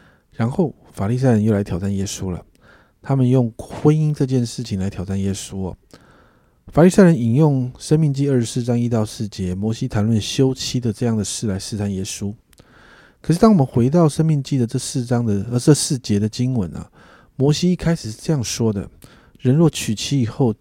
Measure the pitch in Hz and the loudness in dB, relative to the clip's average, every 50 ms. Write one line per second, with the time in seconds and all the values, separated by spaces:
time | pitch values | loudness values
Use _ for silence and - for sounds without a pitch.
0 | _ _ _ _ _ _ _ - 117 123 135 - 180 127 - - _ - - - | _ _ _ _ _ _ _ -4 -4 -2 0 0 -2 -2 -4 -10 _ -20 -8 -6
1 | 98 101 120 127 131 131 117 107 104 113 107 101 101 - 95 85 95 98 101 95 | -2 -2 -2 2 2 4 4 4 4 2 2 2 0 -2 -4 -4 -4 -4 -2 -2
2 | 98 - - - 95 92 90 80 - _ _ _ _ _ - _ _ _ _ _ | -4 -4 -6 -8 -6 -8 -8 -8 -12 _ _ _ _ _ -20 _ _ _ _ _
3 | - - 139 135 127 123 127 131 123 113 - - - - - - - 151 151 156 | -4 -2 0 2 2 4 4 2 2 0 -4 -10 -16 -14 -14 0 2 2 2 4
4 | 156 151 147 - 143 127 131 127 120 113 - - 120 117 104 95 92 98 95 - | 2 0 0 -2 -2 0 0 -2 -2 -2 -6 -10 -8 -6 -4 -4 -4 -6 -6 -8
5 | 90 95 95 98 98 98 95 - - - 95 95 95 90 - - _ _ - - | -8 -6 -4 -4 -2 -2 -4 -4 -8 -10 -10 -8 -8 -8 -10 -12 _ _ -20 -20
6 | _ _ _ _ _ _ _ _ _ _ _ _ _ - - 143 160 185 175 - | _ _ _ _ _ _ _ _ _ _ _ _ _ -4 2 4 6 6 8 8
7 | 196 170 165 113 120 113 113 139 160 151 139 131 123 127 123 - - - 156 156 | 6 6 6 4 2 2 4 4 4 4 4 2 -2 -4 -8 -12 -2 0 2 2
8 | 160 147 135 135 143 139 135 123 117 - - 127 120 123 120 120 120 117 120 113 | 2 0 0 0 0 2 2 2 0 0 -2 -4 -2 0 0 0 0 0 0 0
9 | 107 107 - - 113 101 - - 95 90 92 95 101 110 113 - 135 127 - 110 | -2 -2 -4 -8 -8 -8 -6 -6 -4 -4 -4 -2 -2 -4 -4 -4 -6 -4 -2 -2
10 | 104 110 117 107 95 - - - 135 131 127 - - - - 131 120 120 101 - | 0 2 2 0 0 -2 0 2 2 2 0 -2 -6 -6 -4 -2 -2 -2 -2 -2
11 | 127 120 113 107 101 - - - - 107 95 95 - - 113 101 104 101 98 92 | -2 0 0 -2 -2 -4 -6 -6 -4 -4 -4 -4 -6 -8 -6 -4 -4 -4 -4 -4
12 | 95 - - - 104 101 104 - _ _ _ _ - _ _ - - - - - | -6 -8 -8 -8 -8 -8 -8 -10 _ _ _ _ -20 _ _ -20 -20 -20 -20 -20
13 | - _ _ _ - - 156 175 - 220 208 170 135 - - 127 117 131 147 180 | -20 _ _ _ -2 -2 2 4 6 6 6 4 2 2 2 0 2 4 4 4
14 | 170 151 - - 160 160 156 143 135 - 147 131 120 113 - 127 - - - 139 | 4 4 2 2 0 2 0 0 -2 -2 -2 0 0 0 -2 -4 -6 -4 -4 -4
15 | 120 117 127 120 120 113 101 98 98 117 120 123 - - 147 - - - 151 123 | -2 0 0 0 0 0 0 -2 -2 -2 -4 0 4 4 2 2 2 -2 -4 -4
16 | - - 107 101 104 107 - - 123 127 131 117 95 82 - - 80 - _ - | -2 -2 0 0 0 -2 -2 -2 -4 -2 -2 -2 -4 -4 -8 -12 -16 -16 _ -20
17 | - - - - _ _ _ - 131 143 151 - - 180 180 - - 165 170 - | -20 -20 -20 -20 _ _ _ 0 0 2 2 2 2 0 0 0 0 -2 -2 -2
18 | - 110 110 - - - 160 139 110 - - - 120 110 101 98 - - - - | -4 -10 -12 -8 -4 -2 -2 -2 -2 -4 -4 -2 0 0 0 -2 -6 -10 -14 -20
19 | - - - - _ _ _ - - 127 131 156 170 151 - - - - 110 - | -20 -20 -20 -20 _ _ _ -4 0 2 4 4 4 4 2 0 -4 -4 -4 -4
20 | - - 143 139 120 107 - - 139 117 104 - | -4 -2 0 0 0 -2 0 0 0 0 0 -2